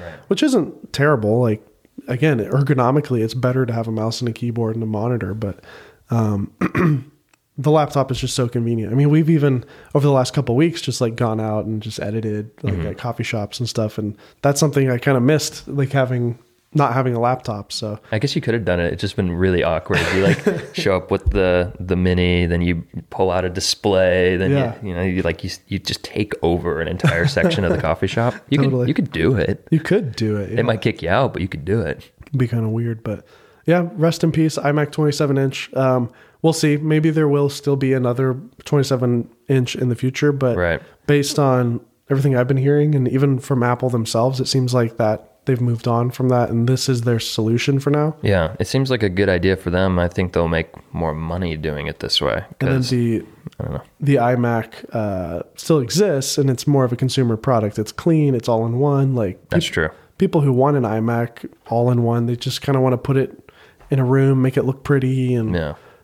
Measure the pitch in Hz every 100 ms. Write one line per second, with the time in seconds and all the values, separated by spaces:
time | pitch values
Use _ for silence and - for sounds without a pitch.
0 | 85 78 - - 302 254 135 - - -
1 | 143 135 107 113 120 107 - _ _ -
2 | - 123 156 127 101 139 139 135 123 143
3 | - 123 110 123 123 127 127 113 113 110
4 | 110 113 120 113 120 117 113 113 110 107
5 | 113 120 98 107 104 90 - - - _
6 | _ 117 107 101 101 - - - 170 143
7 | - _ _ _ _ - 143 156 143 143
8 | 131 127 127 - 120 123 117 117 101 123
9 | 143 151 160 165 143 127 - - - 147
10 | 143 135 123 - 123 120 165 160 - 123
11 | 120 113 120 110 110 107 107 110 110 -
12 | 104 110 107 104 107 - - 92 82 92
13 | 123 - 120 113 101 - 120 - 107 -
14 | 104 104 - _ 143 139 156 139 135 123
15 | - 135 123 151 - - - 139 139 139
16 | 127 123 120 117 _ _ _ 151 143 123
17 | 127 120 120 127 - 104 101 - 110 104
18 | - 110 139 117 117 113 90 87 85 -
19 | 104 - 92 85 95 90 82 82 - 104
20 | 87 95 98 - - 85 - - 101 92
21 | - 98 - 101 92 90 90 - 90 90
22 | 90 90 90 87 87 85 87 85 - 85
23 | - - 95 90 90 90 - - 104 95
24 | 92 90 90 90 95 139 123 110 104 87
25 | 95 90 85 80 92 - _ 98 - -
26 | - - 104 - 82 87 85 82 78 92
27 | 147 85 87 - 120 165 90 90 80 82
28 | 95 - 117 - - 139 135 127 123 156
29 | 160 - 80 117 87 - - 160 - 196
30 | 156 - 107 104 92 113 120 110 117 -
31 | 85 104 135 - 92 78 73 110 80 -
32 | - _ - 131 120 117 110 113 117 113
33 | 113 101 - - - _ - 175 170 175
34 | 165 165 165 156 160 - 143 147 147 -
35 | 151 143 147 139 135 139 - 127 131 127
36 | 117 - - _ 160 156 156 147 156 156
37 | 160 156 151 143 143 143 - 139 131 131
38 | 123 120 135 127 190 - - 147 131 131
39 | 123 120 117 _ - 135 123 - 127 117
40 | 131 127 147 139 131 107 87 78 - _
41 | - 147 143 - 139 127 123 117 - _
42 | _ 135 139 127 127 135 139 147 151 143
43 | 127 131 143 131 - 131 120 123 127 120
44 | 110 117 123 131 139 135 127 123 117 -
45 | 110 110 - _ - 127 120 117 123 117
46 | 123 - 127 123 120 117 120 127 - 123
47 | 117 117 - - 110 117 - 135 139 147
48 | 151 156 107 95 80 - 110 131 135 123
49 | 104 90 98 90 92 92 - 87 95 90
50 | 87 - 90 87 85 82 80 - _ 82
51 | 80 78 80 87 90 78 76 73 73 73
52 | - - 71 53 - - 135 135 123 127
53 | 117 110 - - - - 76 69 - _
54 | 143 139 120 123 120 117 110 - - 117
55 | 107 95 85 85 - - - 160 120 139
56 | 208 139 135 - 139 120 - 143 127 120
57 | 131 135 123 110 - 120 104 107 104 -
58 | 170 160 147 127 120 113 113 120 143 139
59 | 135 123 101 - _ 170 - - 78 -
60 | _ _ 190 170 139 123 135 147 113 110
61 | 113 117 117 - - - - 117 120 123
62 | 117 120 117 120 135 - - 135 131 123
63 | - 135 131 - - _ - _ - 139
64 | 127 135 135 135 131 135 123 135 - 139
65 | 131 131 127 123 110 90 76 76 - _